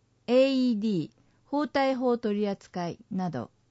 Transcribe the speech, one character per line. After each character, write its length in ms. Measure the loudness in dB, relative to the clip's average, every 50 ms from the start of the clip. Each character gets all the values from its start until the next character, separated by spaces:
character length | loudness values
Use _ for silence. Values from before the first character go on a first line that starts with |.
| _ _ _ _ -4 2
エ 200 | 4 6 6 6
ー 240 | 4 2 2 2
イ 20 | 0
ー 60 | 0
デ 80 | 0 -2
ィ 160 | 0 -2 -2 -4
ー、 40 | _ _ _ _ _ _ _
包 140 | -6 -4 -4
帯 360 | -2 0 0 0 2 2 0
法 220 | 0 0 0 0 0
取 220 | 0 -2 -2 -2
り 80 | -2 -2
扱 420 | -4 -6 -10 -14 -10 -8 -8 -8
い 100 | -8 -10 -12 -8
な 200 | -6 -4 -4 -4
ど。 220 | -6 -6 -8 -10 _ _ _ _